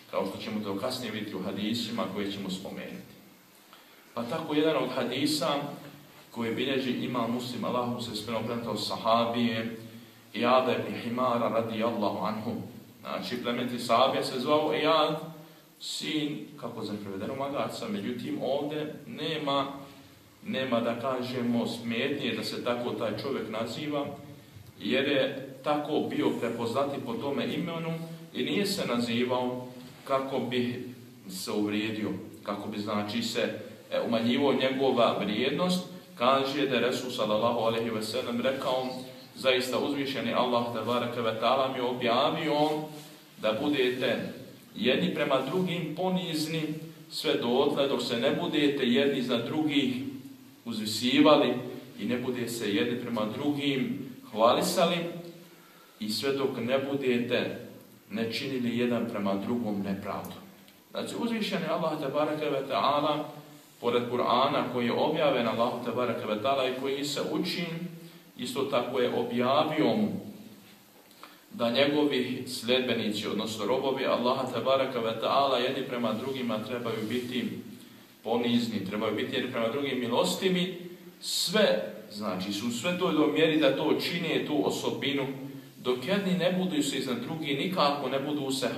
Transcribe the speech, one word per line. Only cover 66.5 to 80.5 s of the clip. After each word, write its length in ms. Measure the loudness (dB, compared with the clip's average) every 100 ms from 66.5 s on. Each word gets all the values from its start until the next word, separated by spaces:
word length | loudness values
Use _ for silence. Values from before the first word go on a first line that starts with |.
| 2 2
i 120 | 0
koji 240 | -2 -2 -2
se 160 | -2 -2
uči, 340 | 0 0 -2 -4 -4 -8 -10 -16 -20 -20 -10
isto 240 | -6 -2
tako 380 | 0 0 0 0
je 140 | 2 2
objavio 720 | 0 0 2 4 2 2 2
mu 200 | 4 0 -2 -8 -14 -18 -20 -20 -20 -20 -20 -20 -20 -20 -20 -16
da 200 | -2 0
njegovi 720 | 4 4 4 2 2 0 -4 -6
sljedbenici, 800 | -6 0 2 2 0 0 -2 -2
odnosno 380 | -2 -4 -4 0
robovi 400 | 0 0 0 0
Allaha 420 | 2 2 0 0
tebareke 460 | -2 2 2 2 0
ve 200 | -2 -2
taala, 360 | 2 4 4 4
jedni 260 | 0 -2
prema 300 | -4 -2 -2
drugima 500 | -2 -2 -2 -2 -2
trebaju 340 | -4 -4 -4 -4 -2
biti 500 | -2 -2 -4 -4 -6 -10 -16 -20 -20 -20 -12
ponizni, 640 | -2 0 4 2 2 -2 -2
trebaju 300 | -2 0 0
biti 200 | -2 -2
jedni 160 | -2
prema 160 | 0 0
drugim 320 | 0 -2 -2
milostivi, 920 | 0 2 2 2 2